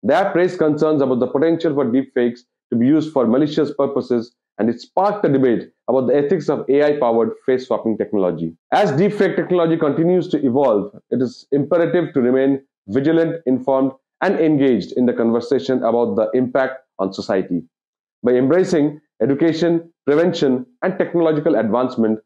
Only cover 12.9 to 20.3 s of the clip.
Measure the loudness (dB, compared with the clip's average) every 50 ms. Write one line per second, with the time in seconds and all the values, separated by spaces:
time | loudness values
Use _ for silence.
12.9 | -2 0 0 2 2 2 2 0 -2 -4 -2 -2 -2 0 0 0 0 2 0 0
13.9 | -4 _ _ _ _ _ -2 -2 0 0 2 2 2 4 4 2 2 2 -2 -4
14.9 | -2 0 0 0 2 0 0 0 0 0 0 0 -2 -2 0 0 -2 0 0 0
15.9 | 2 2 0 0 0 0 -2 0 0 0 -2 0 0 -2 -2 -2 -4 -10 _ _
16.9 | _ -6 -6 -6 -4 -8 -6 -2 -2 -2 -2 -2 -4 -6 -6 _ _ _ _ _
17.9 | _ _ _ _ _ _ 0 0 2 2 2 2 2 2 0 0 0 0 0 0
18.9 | -2 -6 _ _ _ _ -2 -2 0 0 0 0 0 0 0 0 0 -2 -4 -6
19.9 | _ _ _ 0 2 2 2 0